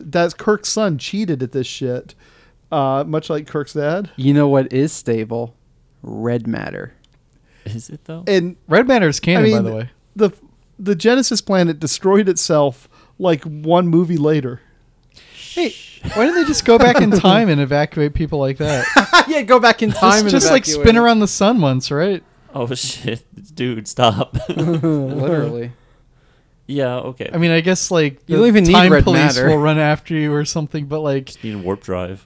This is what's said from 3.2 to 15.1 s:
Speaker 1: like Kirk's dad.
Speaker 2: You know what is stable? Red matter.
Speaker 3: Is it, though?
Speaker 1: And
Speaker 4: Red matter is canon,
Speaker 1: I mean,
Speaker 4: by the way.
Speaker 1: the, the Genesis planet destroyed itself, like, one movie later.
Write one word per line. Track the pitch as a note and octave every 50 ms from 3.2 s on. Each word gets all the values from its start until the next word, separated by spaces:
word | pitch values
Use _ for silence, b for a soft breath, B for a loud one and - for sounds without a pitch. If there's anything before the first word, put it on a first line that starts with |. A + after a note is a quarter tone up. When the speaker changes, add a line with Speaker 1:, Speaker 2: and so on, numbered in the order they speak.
| D3+ -
Speaker 1:
like | D#3+ D3+ D3+ -
Kirk's | - D3+ C#3+ - -
dad. | D3+ C#3+ D3 E3 G3 G3+ - -
Speaker 2:
You | - C3 C#3 C#3+
know | D3 D3 C#3+
what | C#3 C3+ C3 - B2
is | C3 C#3+ D#3
stable? | - - - B2 A#2 A2+ A2 G#2+ A2+ A#2 A#2 A#2 - _ _ _ _ _ _ _ _ _
Red | - A#2 A2 G#2+ A2+ A#2+ A#2+ A#2+ A2+ A2+
matter. | A2+ - - - - - - A#2+ - _ _ _ _ _ _ _ _ _ b b b b b
Speaker 3:
Is | G2+ G#2+ A2+ A2+ -
it, | D3+ D3 _
though? | - D#3+ E3 F3+ G#3
Speaker 1:
And | G3 F#3 E3+ F3+ F3 - _ -
Speaker 4:
Red | D3+ G3+ B3+ B3
matter | C4 A#3 F#3+ D#3
is | C#3 -
canon, | - E3+ F3+ F#3
Speaker 1:
I | -
mean, | A3 G#3+ G#3+ -
Speaker 4:
by | A2+
the | A2
way. | A2 A2+ B2 - _ _ _ _
Speaker 1:
the, | G3 G#3+ F#3 - - _ _ _ _ _ _ _ -
the | F#3+ G3+ G3+
Genesis | D#3+ G3+ A3 B3 C4+ B3 - A#3 G3+
planet | - - G3 F#3 F3 E3+ D#3+ D3
destroyed | D#3+ C#3+ - - - F#3+ G3 G3+ G#3+ F#3+
itself, | F3 - - - E3 D3+ C#3+ C#3 B2 - - _ b b b b b -
like, | F#3+ F3+ E3 C3+ -
one | D#3+ D3+ D3+ D3+ D#3+ E3+ F3 F3+ F3
movie | E3 E3+ F3+ D#3+ F3 D3+
later. | C#3+ D3+ D#3+ D3+ C3 C3+ B2+ - _ _ _ _ _ _ _ _ _ _